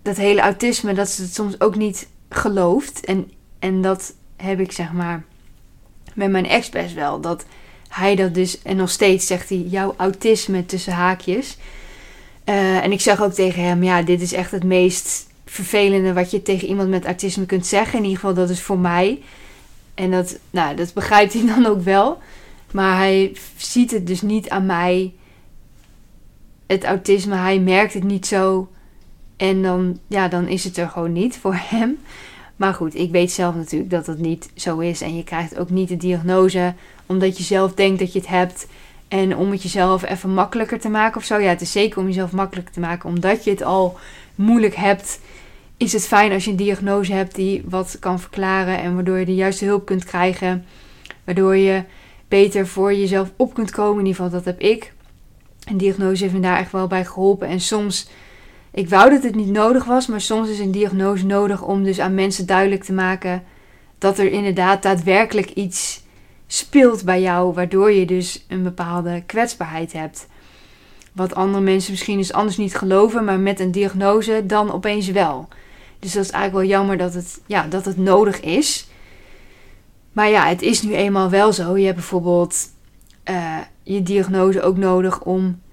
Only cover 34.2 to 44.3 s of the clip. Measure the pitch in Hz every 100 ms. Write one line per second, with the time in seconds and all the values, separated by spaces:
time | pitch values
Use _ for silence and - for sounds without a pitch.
34.2 | 165 165 - - - 160 170 170 - 165
35.2 | 165 165 170 - 175 185 185 180 180 175
36.2 | 170 185 185 185 180 175 - - - 185
37.2 | 190 190 170 196 190 185 196 185 180 190
38.2 | 185 180 180 - - - - - - 196
39.2 | 190 131 196 196 180 202 185 190 180 185
40.2 | 190 190 202 233 220 233 220 214 220 220
41.2 | - 214 196 175 175 202 214 196 190 185
42.2 | 185 185 190 185 175 - 170 175 - 175
43.2 | 190 220 - 196 - 190 180 180 - -
44.2 | -